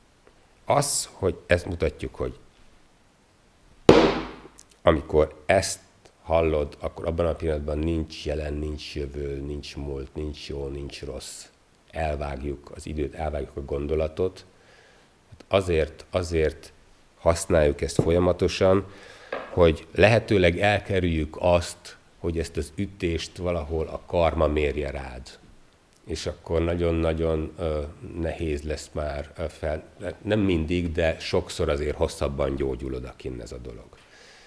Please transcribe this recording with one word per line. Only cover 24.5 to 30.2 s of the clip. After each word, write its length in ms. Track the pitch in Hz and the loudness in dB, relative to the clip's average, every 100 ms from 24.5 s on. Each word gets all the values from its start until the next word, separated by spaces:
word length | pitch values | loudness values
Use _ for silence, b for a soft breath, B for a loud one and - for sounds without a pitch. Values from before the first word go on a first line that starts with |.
| 76 73 67 71 | 2 0 0 -4
rád. 480 | 67 67 62 64 - - - - _ _ _ - | -6 -10 -12 -16 -20 -20 -20 -20 _ _ _ -10
És 200 | 80 - | -6 -6
akkor 360 | 76 - 82 | -8 -2 0
nagyon-nagyon, 920 | 85 85 85 82 82 82 82 80 78 - | 2 2 2 2 2 2 0 0 -2 -4
ö, 240 | 85 76 73 - - 87 | -4 -4 -6 -10 -12 -6
nehéz 420 | 82 76 82 73 | -4 -4 -4 -4
lesz 280 | 76 76 - | -4 -8 -8
már, 400 | - 76 71 71 - | -6 -6 -6 -8 -8
ö, 120 | 80 | -8
fel-, 340 | - 78 78 - - 92 80 | -6 -4 -4 -8 -12 -10 -8